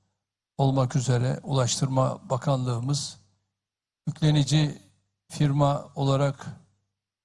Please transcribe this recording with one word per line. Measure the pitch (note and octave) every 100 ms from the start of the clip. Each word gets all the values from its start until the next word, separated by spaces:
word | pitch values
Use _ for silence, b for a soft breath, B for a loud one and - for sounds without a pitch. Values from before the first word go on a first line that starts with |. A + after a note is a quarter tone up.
| _ _ _ _ _ -
olmak | C3+ C3+ B2+ C3+
üzere | B2 A#2+ B2 -
Ulaştırma | G3+ C3+ B2 - C3+ C3 C3 A#2+ -
Bakanlığımız, | B2+ - C3+ B2+ A#2 B2 C#3+ - - _ _ _ _ _ _ _ _ -
yüklenici | - D#3 D3+ C#3+ D#3 D3 - - _ _ _ _
firma | - D3 C#3 C#3+ C#3+ -
olarak | - C#3 C3+ C#3+ C3 - - _ _ _ _ _ _